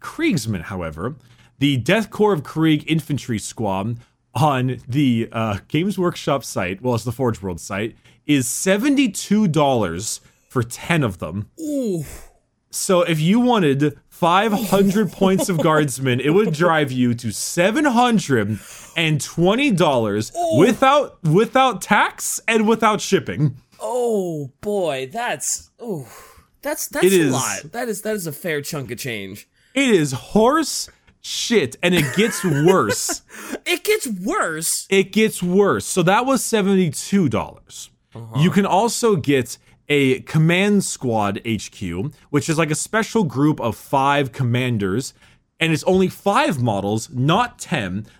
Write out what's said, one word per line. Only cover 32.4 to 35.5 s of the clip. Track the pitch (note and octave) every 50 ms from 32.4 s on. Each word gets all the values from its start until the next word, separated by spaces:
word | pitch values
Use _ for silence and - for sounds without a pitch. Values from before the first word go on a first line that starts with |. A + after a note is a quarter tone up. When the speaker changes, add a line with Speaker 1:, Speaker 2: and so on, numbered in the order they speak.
| -
Speaker 2:
<laughs> |
Speaker 1:
worse. | F3+ D3 C#3 D3+ F3+ F#3+ F3 A#2+ G2+ G2+ - - - E4 - - _ - - - - - - -
Speaker 2:
It | - F4+ - -
gets | G#4 G#4+ G#4+ - C4
worse? | G#3 F3+ F3+ A3+ F#4+ G#4 C#4 F3 D#3+ D#3 E3 - - - - -
Speaker 1:
It | F#3+ F#3+ F#3+ F#3+
gets | - G#3 A3 G#3 - -
worse. | F3+ F3